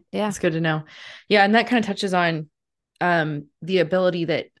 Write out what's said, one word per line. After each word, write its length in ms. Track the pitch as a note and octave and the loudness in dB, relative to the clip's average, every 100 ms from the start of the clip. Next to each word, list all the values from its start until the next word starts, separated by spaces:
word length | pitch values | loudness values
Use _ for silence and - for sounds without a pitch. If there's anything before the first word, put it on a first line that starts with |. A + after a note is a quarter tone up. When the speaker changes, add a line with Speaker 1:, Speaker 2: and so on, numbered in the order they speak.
| _ | _
Speaker 1:
yeah. 160 | G3 G#3+ | -6 -4
Speaker 2:
That's 100 | G3 | -2
good 140 | F3+ | -2
to 80 | E3 | 0
know. 220 | E3 D#3 D3+ - - - - | -2 -2 -6 -18 -20 -16 0
Yeah. 160 | G3+ | 4
And 120 | G3 A3+ | 6 4
that 120 | A#3 | 2
kinda 140 | A#3+ G#3 | 0 0
touches 280 | F#3+ G3+ | -4 -2
on, 360 | F3+ E3+ D#3+ D#3 _ _ _ _ - | 0 0 -2 -8 _ _ _ _ -4
um, 460 | F3 D#3 D#3 D3 D3 _ | 0 0 0 -4 -10 _
the 160 | E3 F#3 | -2 0
ability 460 | D#3+ F#3 F3+ F3 E3 | 2 2 2 0 -2
that 240 | C#3 - _ | -2 -6 _